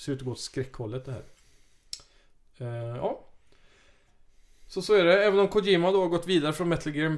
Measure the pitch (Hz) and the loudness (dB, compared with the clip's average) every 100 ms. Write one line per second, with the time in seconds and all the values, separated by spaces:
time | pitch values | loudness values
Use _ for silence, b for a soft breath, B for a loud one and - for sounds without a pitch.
0 | - 135 127 117 - 139 131 - 113 120 | -8 -8 -8 -10 -10 -8 -8 -8 -10 -10
1 | - 123 - - _ _ _ _ - - | -10 -14 -14 -20 _ _ _ _ -20 -20
2 | b b b b _ - 120 120 117 120 | b b b b _ -16 -12 -10 -10 -6
3 | 175 - - - b b b b b b | -6 -6 -12 -20 b b b b b b
4 | b b _ _ _ _ - 190 185 208 | b b _ _ _ _ -12 -8 2 4
5 | 170 190 208 196 190 208 190 180 175 196 | 6 6 6 4 4 2 2 4 4 2
6 | 180 170 175 180 147 151 175 165 156 143 | 2 -2 0 0 0 -2 -2 -2 -4 -4
7 | 160 | -2